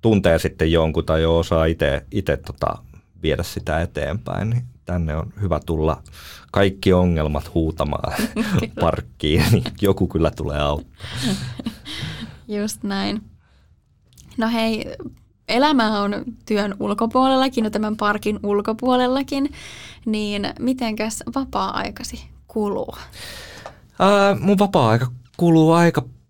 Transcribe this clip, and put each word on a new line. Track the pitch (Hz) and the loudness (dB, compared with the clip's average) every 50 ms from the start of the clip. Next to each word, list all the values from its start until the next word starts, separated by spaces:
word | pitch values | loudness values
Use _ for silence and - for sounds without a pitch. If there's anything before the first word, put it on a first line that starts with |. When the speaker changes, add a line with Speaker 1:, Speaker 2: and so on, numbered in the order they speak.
Speaker 1:
tuntee | - 117 110 98 90 87 82 80 | 4 4 4 4 6 4 4 4
sitten | - - - - 80 82 | 2 -2 -2 0 0 2
jonkun | 82 82 80 80 76 85 80 | 4 4 4 2 0 -2 0
tai | - 80 80 | 0 0 2
jo | 80 82 82 85 | 2 4 2 2
osaa | 82 - - 80 80 | 2 2 2 2 2
ite, | 80 82 - 78 71 69 69 - - | 2 2 0 0 0 0 -2 -6 -4
ite | - 107 - - 73 | -6 -4 0 0 -2
tota | 69 - - - - - - - - - - - - _ _ _ - 85 | -2 -4 -12 -6 -4 -4 -4 -4 -6 -10 -20 -20 -20 _ _ _ -4 -2
viedä | 78 73 - 85 | -2 -2 -2 -4
sitä | - - - 82 - 78 80 | -6 -8 -8 -6 -2 -2 -2
eteenpäin, | 85 - - 73 73 71 80 113 - - - - 92 113 | -2 -4 -4 -6 -4 -4 -4 -6 -6 -6 -6 -4 -2 -2
niin | 120 123 123 123 - - _ | -2 -2 -4 -6 -16 -18 _
tänne | - 87 90 82 78 76 | -6 -4 -2 -2 -2 -2
on | 80 - - - 101 | -4 -6 -8 -6 -6
hyvä | 101 90 82 76 - | -2 -2 -2 -2 -2
tulla | - 82 78 78 80 76 - - - - - - - - - - _ | -2 -2 0 0 0 -2 -2 -6 -20 -20 -20 -20 -20 -20 -20 -20 _
kaikki | - 98 101 98 95 - - 101 92 | 0 2 2 2 2 2 2 4 6
ongelmat | 90 90 90 85 80 76 76 76 73 - - - | 6 6 4 2 2 0 0 -2 -4 -4 -2 0
huutamaan | 87 80 78 78 - 71 73 76 - - - - | 0 0 0 0 -2 -2 -2 -2 -4 -4 -4 -4
Speaker 2:
<laughs> | - 214 - - | -4 -6 -4 -4
Kyllä. | 214 226 214 190 - - 226 - - | -4 -4 0 0 0 -2 -2 -2 0
Speaker 1:
parkkiin, | - 82 - - - - - - - 76 76 - - 90 | 0 0 0 0 -6 -10 -10 -4 0 2 4 4 4 4
niin | 110 95 - - - - | 4 4 2 -2 -4 0
joku | - 98 95 - 95 | 2 2 2 2 0
kyllä | 85 - 80 80 76 | 0 2 0 0 0
tulee | - - 78 76 71 73 | 0 -2 -6 -4 -2 -2
auttaa. | 73 73 73 76 - - - _ - - - 127 - 240 190 196 - 127 - - - 226 - - - - - - - - - - 233 - - - - | 0 0 -2 -2 -6 -10 -18 _ -16 -12 -8 -4 -2 -2 -2 -4 -6 -10 -10 -10 -10 -10 -10 -10 -14 -14 -12 -10 -10 -10 -10 -12 -12 -14 -16 -20 -12
Speaker 2:
Just | - 208 208 202 214 - - - | -8 -6 -4 -4 -4 -6 -6 -6
näin. | 202 196 196 196 202 208 214 - - - _ _ _ _ _ _ _ _ _ _ _ _ _ _ _ _ - - - - | -4 -4 -2 -4 -4 -4 -6 -8 -12 -20 _ _ _ _ _ _ _ _ _ _ _ _ _ _ _ _ -20 -20 -12 -6
No | - 220 226 | -2 -2 0
hei, | 240 226 226 226 226 214 - - - - - - - - _ _ _ _ _ | 0 0 0 0 -2 -4 -6 -8 -10 -12 -14 -14 -16 -18 _ _ _ _ _
elämä | - 214 240 277 302 302 254 226 214 220 202 | -2 0 2 2 4 4 2 2 2 0 0
on | 202 202 202 202 - 254 220 - - | -2 -2 -4 -6 -8 -10 -14 -16 -6
työn | - 214 202 202 202 202 - | -2 -2 0 0 -2 -4 -4
ulkopuolellakin, | 208 202 208 208 233 226 - 247 262 262 269 262 262 269 254 - 220 | -4 -4 -2 -2 -2 0 2 2 4 4 4 4 2 2 0 0 -2
no | 214 | 0
tämän | 214 - 214 214 220 | 0 -2 -2 -2 -2
parkin | 214 214 208 208 214 214 208 208 202 - | 0 0 0 0 0 -2 -2 -4 -2 -2
ulkopuolellakin, | 202 202 202 208 - 220 220 247 254 254 247 254 247 254 269 277 277 294 277 269 285 - - - - - - - - - - - | 0 0 0 0 0 -4 -2 0 2 2 4 2 2 0 0 -2 -2 -2 -2 -2 -2 -4 -8 -16 -18 -18 -18 -18 -20 -20 -10 -4
niin | 226 214 214 214 208 208 202 202 - - - | -4 -2 -2 -2 -2 -2 -2 -4 -4 -6 -2
mitenkäs | - 247 262 254 247 226 214 214 214 220 220 - - - 233 | -2 -2 -2 0 -2 -4 -2 -4 -4 -4 -4 -8 -10 -6 -6
vapaa-aikasi | 277 269 254 - 202 190 196 - - 196 214 208 - 233 - - - - - - - - | -6 -6 -4 -4 -4 -2 -2 -4 -4 -6 -6 -8 -10 -12 -12 -12 -14 -16 -18 -20 -20 -20
kuluu? | _ - 113 104 101 98 - - - - - - - - - - - - - - - - - - - - - - _ _ - | _ -4 -4 -2 -2 -2 -4 -6 -6 -10 -14 -16 -18 -18 -16 -16 -16 -16 -16 -16 -18 -18 -18 -18 -18 -20 -20 -20 _ _ 2
Speaker 1:
Ää, | 180 190 208 202 196 202 - 120 | 2 4 4 6 4 4 2 2
mun | 131 190 208 190 | 4 2 4 4
vapaa-aika | 208 196 196 175 131 110 110 117 123 123 - - - - _ | 4 4 4 4 6 6 4 4 2 -2 -6 -10 -18 -18 _
kuluu | - 175 170 165 160 156 160 165 | 2 4 6 6 8 8 6 6
aika | 170 170 170 - - 135 - - - _ | 6 6 4 4 2 -4 -4 -16 -20 _